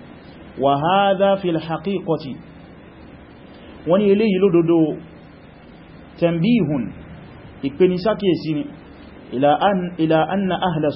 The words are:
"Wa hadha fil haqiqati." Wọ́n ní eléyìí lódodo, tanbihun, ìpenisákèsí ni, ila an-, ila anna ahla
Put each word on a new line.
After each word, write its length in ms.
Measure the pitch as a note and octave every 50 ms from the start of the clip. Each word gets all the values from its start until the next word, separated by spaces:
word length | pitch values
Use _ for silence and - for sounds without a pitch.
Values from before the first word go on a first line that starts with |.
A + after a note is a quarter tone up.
| - - - - - - - - - - - A#2+
"Wa 140 | C3 C#3 C#3+ C#3+
hadha 580 | D#3 E3+ F#3+ G3 G3+ G3 G3 F3+ G3 G3 G3
fil 220 | G3 F#3 F3 E3 D#3+
haqiqati." 760 | E3 E3 D#3+ D#3 - G3 G3 E3+ - E3 D#3+ D3+ C#3 C3 - - - - - - - - - - - - - - - - - - - - - - - - - - - - - - -
Wọ́n 120 | D3+ F3+ G3+
ní 60 | G#3 G3
eléyìí 260 | G3 G#3 A3+ A3 F#3 F#3
lódodo, 580 | G3 G3 E3 E3+ E3 E3 E3+ E3 D#3+ D3 - - - - - - - - - - - - - - - - - - - - - - - - - -
tanbihun, 720 | E3 E3 E3+ E3 E3+ A3+ A#3+ A3 D#3+ C#3+ D3+ B2+ G#2+ F#2 - - - - - - - - - - - - - -
ìpenisákèsí 920 | - C#3 - - F#3 F3+ F3+ F3 F3+ A3 G#3+ G#3+ G#3 F#3 D#3 - - D#3+ D#3
ni, 100 | D3 C#3+ - - - - - - - - - - - - -
ila 180 | A#2 B2 C#3+ D3 D3 D3
an-, 320 | F3+ G3+ G3+ F#3 F3+ F3 - D#3+
ila 200 | D#3+ D#3+ D#3+ D#3 - -
anna 240 | F#3+ G3+ G3 F#3 E3+
ahla 340 | - E3 F3+ D#3+ D#3+ D#3 C#3+ -